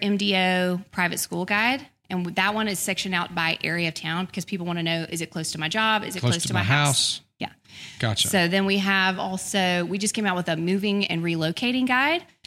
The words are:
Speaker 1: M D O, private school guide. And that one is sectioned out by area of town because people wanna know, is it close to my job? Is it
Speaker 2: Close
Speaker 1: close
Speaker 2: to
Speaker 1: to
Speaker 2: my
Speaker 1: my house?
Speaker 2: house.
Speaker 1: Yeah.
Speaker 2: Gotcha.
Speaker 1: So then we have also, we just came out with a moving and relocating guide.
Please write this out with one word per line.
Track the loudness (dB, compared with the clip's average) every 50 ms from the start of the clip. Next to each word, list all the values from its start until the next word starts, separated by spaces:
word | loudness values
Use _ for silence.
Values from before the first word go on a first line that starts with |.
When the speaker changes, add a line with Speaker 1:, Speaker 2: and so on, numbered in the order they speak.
Speaker 1:
M | 2 0 0 2
D | 2 2 2
O, | 2 2 4 2 2 2 2 0 -2 -4 -6
private | -2 -2 0 0 0 -4
school | -4 -4 -4 -4 -2
guide. | -2 0 0 2 0 0 -2 -6 -12 _ _ _ -6
And | -4 -4 -4 -2 0
that | 0 0 2 2
one | 0 0 -2
is | -2 -2
sectioned | -2 -2 -2 -2 -2 -2 -2
out | -2 -2 -2 -2
by | -2 0 0 0 -2 -2
area | -2 -2 -2 -2 -2
of | -4
town | -6 -6 -4 -4 -4 -4
because | -4 -6 -8 -6
people | -6 -6 -4 -4
wanna | -4 -2 -2
know, | 0 0 0 -2 -2 -4
is | -6 -6
it | -6 -6
close | -6 -6 -6 -6
to | -4 -2
my | -2 -2
job? | 0 0 2 2 2 0 -2
Is | -4 -4
it | 0
Speaker 2:
Close | 0 0 2
Speaker 1:
close | 0
Speaker 2:
to | 0 0
Speaker 1:
to | 0
Speaker 2:
my | 2
Speaker 1:
my | 2
house? | 4 4 4 4 4 4 2 2 0 -2
Speaker 2:
house. | -4 -10 _ _ -8
Speaker 1:
Yeah. | -8 -8 -8 _ _ -20 -20 -18 -18 -14 -6 -2
Speaker 2:
Gotcha. | 0 0 2 0 0 2
Speaker 1:
So | 4 4 4
then | 4 4 2 4
we | 4 2 2
have | 2 2 2 4 4 2 2 0
also, | -2 -4 -4 -6 -6 -2 0 2 2 2 2 2 0
we | 0 -2
just | -2 -2 -2 0
came | 0 0
out | 0 0
with | 0 0 0
a | -2
moving | 0 0 0 0 2 2 0 0 0 0
and | 0 -2 -2 0
relocating | 0 0 0 0 0 0 -2 -2 0 0 0 2 2
guide. | 2 2 2 2 0 -2 -4 -8 _ _ -20